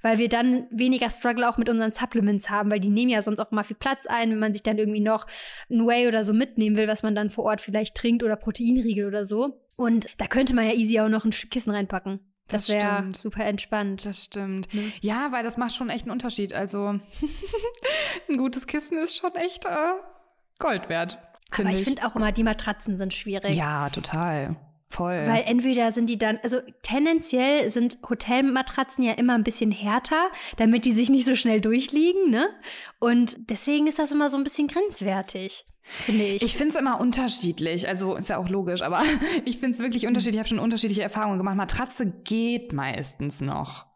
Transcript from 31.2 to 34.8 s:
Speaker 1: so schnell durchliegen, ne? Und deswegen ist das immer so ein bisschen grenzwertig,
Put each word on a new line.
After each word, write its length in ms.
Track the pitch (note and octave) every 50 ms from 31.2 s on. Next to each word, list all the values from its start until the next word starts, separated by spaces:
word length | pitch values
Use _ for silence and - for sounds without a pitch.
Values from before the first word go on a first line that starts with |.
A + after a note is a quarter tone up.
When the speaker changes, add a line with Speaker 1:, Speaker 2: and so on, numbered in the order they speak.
| A#3+
Speaker 1:
so 100 | C4 B3+
schnell 260 | A3 - A#3 A3 G#3+
durchliegen, 680 | G3 A3 A3+ B3+ C4 - - D4+ D#4+ F4 F4+ G4 F#4+ D4+
ne? 200 | A3+ A#3 D4+ G4+ - - - - - - - - - _
Und 380 | A#3 A#3+ A#3+ A#3+ A#3+ A3+ - - A3+ -
deswegen 380 | A3 - - C#4+ D4 D4 D4+
ist 120 | D#4 D4 -
das 120 | D#4 C#4
immer 180 | C#4+ D4 D4 C#4+
so 60 | C4
ein 80 | C#4 C#4
bisschen 240 | C#4+ - - D4
grenzwertig, 960 | C#4+ - E4+